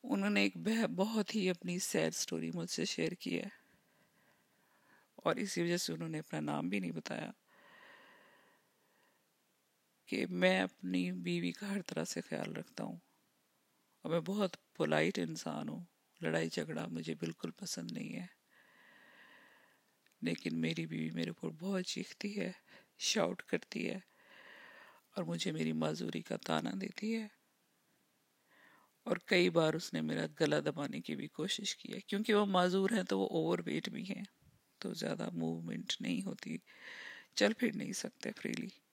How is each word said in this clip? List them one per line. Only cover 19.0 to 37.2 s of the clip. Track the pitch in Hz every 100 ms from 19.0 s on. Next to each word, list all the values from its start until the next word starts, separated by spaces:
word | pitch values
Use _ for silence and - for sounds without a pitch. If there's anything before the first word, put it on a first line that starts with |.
| - - - - - - - _ _ _ _ _
لیکن | - 170 - -
میری | 160 165 165
بیوی | 160 160
میرے | 170 170
اوپر | 170 165
بہت | 156 185 196
چیختی | 185 - 190 - 202 202
ہے، | 180 185 _ - - _
شاؤٹ | - 220 170 180
کرتی | - 170 - - -
ہے | 196 - _ - - - - - - - - _
اور | -
مجھے | 170 170 180
میری | 156 -
معذوری | 160 - 156 170 165
کا | 165 -
تانا | - - - 190
دیتی | 190 - 214 226
ہے۔ | 214 _ _ _ _ _ _ _ _ _ _ _ _ - - - - _
اور | - 180
کئی | - 185 180
بار | 170 156
اس | 160 -
نے | -
میرا | 156 156 160 151
گلا | 151 151
دبانے | 151 151 143 -
کی | - 147
بھی | 143
کوشش | - 156 - 202 -
کی | -
ہے، | -
کیونکہ | - 202 220
وہ | 208 202
معذور | 185 180 190 190
ہیں | 220
تو | 185 190
وہ | 190
اوور | 170 160 175
ویٹ | 170 160 -
بھی | -
ہیں، | 185 196 196 _ - _ _ _
تو | -
زیادہ | 160 - 165 -
موومنٹ | 175 82 - 170 - - -
نہیں | - 87 196
ہوتی، | - - - - - - - - -